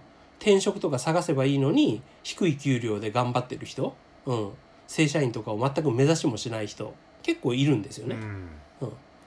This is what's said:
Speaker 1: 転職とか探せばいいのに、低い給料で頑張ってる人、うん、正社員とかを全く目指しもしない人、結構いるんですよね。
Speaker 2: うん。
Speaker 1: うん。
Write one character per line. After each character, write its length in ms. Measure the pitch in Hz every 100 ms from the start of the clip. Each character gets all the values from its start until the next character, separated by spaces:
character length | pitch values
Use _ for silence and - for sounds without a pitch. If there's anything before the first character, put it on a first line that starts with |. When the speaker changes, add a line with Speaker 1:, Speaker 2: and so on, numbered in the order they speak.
| - - - -
Speaker 1:
転 220 | 208 196
職 180 | 202 196
と 100 | 175
か 100 | 131
探 220 | - 165
せ 120 | 170
ば 120 | 135 135
い 100 | 139
い 40 |
の 120 | 135
に、 300 | 269 294 104 - -
低 240 | - - 190
い 100 | 139
給 220 | 143 123
料 200 | 117 104
で 120 | 110
頑 200 | 117 123
張 80 | 123
っ 60 | 120
て 80 | -
る 100 | -
人、 300 | - 165 - - - -
う 80 |
ん、 180 | 120 101 - - - -
正 200 | - 156
社 140 | 160
員 100 | 131
と 120 | 113
か 80 | 110
を 80 | 107
全 240 | 135 139
く 80 | 156
目 120 | 120
指 120 | 139 165
し 120 | 156
も 100 | 107
し 120 | 127
な 120 | 113
い 60 | 104
人、 260 | - 107 - - -
結 180 | - 330
構 120 | -
い 100 | 123
る 120 | 139 123
ん 60 |
で 100 | 95
す 80 | -
よ 80 | -
ね。 80 | 117
Speaker 2:
う 20 |
ん。 300 | 110 98 87 78 - -
Speaker 1:
う 40 | 123
ん。 80 | - - -